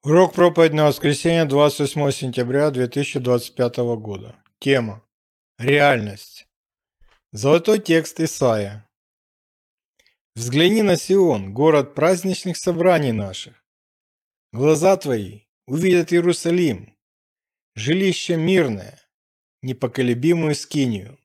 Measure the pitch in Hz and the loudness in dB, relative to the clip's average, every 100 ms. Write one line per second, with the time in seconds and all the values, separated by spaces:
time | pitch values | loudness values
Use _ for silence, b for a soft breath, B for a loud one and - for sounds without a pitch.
0 | 143 165 185 - 175 160 165 151 151 131 | 4 4 4 4 2 4 2 4 2 2
1 | 143 143 170 165 151 139 147 143 143 151 | -2 0 0 0 2 2 2 2 -4 -2
2 | 143 135 131 123 123 135 151 127 123 143 | -2 -2 -6 -4 -2 0 0 0 -4 -4
3 | 139 143 123 123 - - 120 123 120 113 | -4 -4 0 -2 -2 -4 -2 -2 -4 -4
4 | 107 95 95 - _ _ 139 135 113 101 | -8 -12 -14 -20 _ _ 0 0 -2 -10
5 | _ _ _ _ _ - 120 143 143 123 | _ _ _ _ _ -6 0 4 4 2
6 | 104 101 - - _ _ _ _ _ _ | -4 -10 -20 -20 _ _ _ _ _ _
7 | _ _ _ 107 135 165 190 214 202 165 | _ _ _ -4 2 2 2 -2 2 0
8 | 156 - 160 - 131 110 101 107 _ _ | 0 -6 -6 -2 0 0 -4 -12 _ _
9 | _ _ _ _ _ _ _ _ _ _ | _ _ _ _ _ _ _ _ _ _
10 | _ _ _ 113 120 135 180 220 208 175 | _ _ _ -12 -4 2 2 4 2 0
11 | - 196 175 110 98 107 156 151 139 - | 2 2 2 0 -4 0 4 4 0 -2
12 | 160 185 190 180 185 165 - 160 175 170 | 0 0 -2 -4 -6 -4 -4 0 2 2
13 | 139 110 98 95 - _ _ _ _ _ | 0 -4 -6 -12 -18 _ _ _ _ _
14 | _ _ _ _ _ 110 147 151 185 185 | _ _ _ _ _ -2 2 4 2 2
15 | 147 117 98 - _ _ - 147 185 180 | 0 -4 -6 -16 _ _ -8 -2 2 2
16 | 165 175 175 170 170 180 165 95 104 _ | 2 0 0 -2 -2 0 0 -2 -10 _
17 | _ _ _ _ _ _ _ 110 113 180 | _ _ _ _ _ _ _ -10 -4 0
18 | 196 - - 165 165 190 143 101 - - | 0 -2 -4 -2 2 2 0 -4 -12 -20
19 | _ _ _ _ _ _ 131 127 123 135 | _ _ _ _ _ _ -10 -6 -6 -2
20 | 123 120 151 170 156 143 - 151 127 104 | -2 0 0 0 0 -4 -4 -2 -2 -4
21 | 101 - | -10 -20